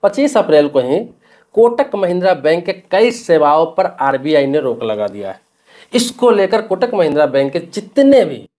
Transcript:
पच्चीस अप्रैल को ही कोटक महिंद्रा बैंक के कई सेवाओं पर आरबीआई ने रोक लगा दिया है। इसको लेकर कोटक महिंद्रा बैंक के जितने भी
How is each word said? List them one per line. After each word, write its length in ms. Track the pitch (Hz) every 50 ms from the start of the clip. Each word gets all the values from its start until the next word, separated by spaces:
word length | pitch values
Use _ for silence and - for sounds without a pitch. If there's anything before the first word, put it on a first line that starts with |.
| -
पच्चीस 320 | 196 196 - 277 294 - 226
अप्रैल 300 | 202 - 156 151 147 143
को 120 | - 139
ही 180 | 123 127 139 180 233 233 - _ _ _ _ _ _ _ _
कोटक 380 | 208 226 240 233 240 285 - -
महिंद्रा 380 | 214 196 175 180 180 180 190 185
बैंक 300 | 147 131 151 165 170 170
के 80 | 185 180 - _ _
कई 200 | - 190 220 240
सेवाओं 540 | 240 - - - 170 156 151 147 147 156 165 160
पर 180 | - - 185 175 - -
आरबीआई 440 | 135 139 135 135 131 151 156 147 139
ने 140 | 135 139 151
रोक 240 | 139 131 117 113 117
लगा 240 | 113 107 104 104 101
दिया 240 | 98 104 101 98
है। 80 | 95 - _ _ _ _ _ _ _ - - _ -
इसको 380 | 247 240 - - - 247 247
लेकर 300 | 226 202 196 190 208 220 214
कोटक 300 | - 190 180 254 247 247
महिंद्रा 320 | 202 175 156 143 147 151 147
बैंक 240 | 131 139 139 139 135
के 60 | 175
जितने 640 | 170 - - 208 202 - _ 277 277 269 277 262 208
भी 160 | 160 139 113 - - _